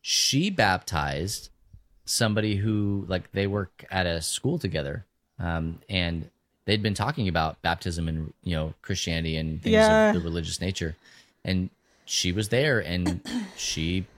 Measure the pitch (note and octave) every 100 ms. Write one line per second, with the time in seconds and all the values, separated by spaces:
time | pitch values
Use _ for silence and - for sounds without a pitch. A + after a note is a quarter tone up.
0 | - - - C3+ G3 F#3 G#2 F2+ - D#2+
1 | C#2+ C#2+ F#2 - - _ _ - _ _
2 | - - A2+ G#2+ G#2+ G2+ G#2+ G#2+ G2+ G2+
3 | F2+ F#2 - G2 G2+ G#2 F#2 - - F#2
4 | F2+ E2 D#2+ - B2+ E3+ G2 D#2 C#2 D#2+
5 | - _ _ - E2+ E2 E2 E2 - F#2+
6 | F2 E2 D#2 _ _ _ - G#2+ G#2 G2
7 | A2 D#3 G2 D#2+ D#2+ - E2+ E2+ F#2 E2
8 | E2 D#2+ D#2 - F2 D#2+ D#2 - - F#2+
9 | - E2 E2 D#2+ D#2+ D#2 A3+ A3 A3 A3
10 | G#3+ G#3 E2 E2+ E2 E2+ F2 F#2+ E2 D#2+
11 | - - _ _ - F#2 F#2 _ _ _
12 | - - F#2 F#2 G#2 A#2+ D3+ A#2 D2+ F2+
13 | F2 F2 - A#3+ G3 - - - E2 F#2
14 | F#2